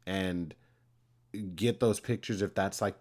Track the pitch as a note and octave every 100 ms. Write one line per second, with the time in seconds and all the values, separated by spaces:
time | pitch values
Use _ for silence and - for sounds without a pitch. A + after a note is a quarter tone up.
0 | - F#2+ F#2 F2 D#2+ - _ _ _ _
1 | _ _ _ G#2+ G2 F2 A#2 A#2 A#2 G#2
2 | - A2+ - G2+ G2+ - G2 - G2+ -